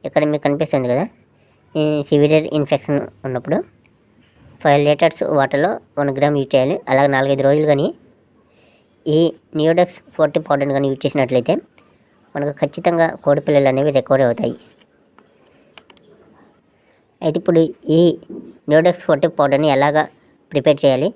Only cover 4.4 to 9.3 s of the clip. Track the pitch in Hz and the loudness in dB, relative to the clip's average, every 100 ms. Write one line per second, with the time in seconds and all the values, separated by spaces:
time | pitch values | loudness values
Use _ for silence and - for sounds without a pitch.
4.4 | - _ 156 143 147 147 165 - - 147 | -20 _ 0 2 2 2 0 0 -2 0
5.4 | 135 139 170 233 _ - 143 135 143 147 | 0 0 -2 -4 _ -6 -4 -2 -2 -2
6.4 | 135 135 131 180 - 135 143 135 139 139 | 0 0 0 -4 -2 0 2 0 0 0
7.4 | 135 151 151 143 185 339 _ _ _ _ | 2 2 2 0 -2 -6 _ _ _ _
8.4 | _ _ _ _ _ _ - 151 165 | _ _ _ _ _ _ -2 0 0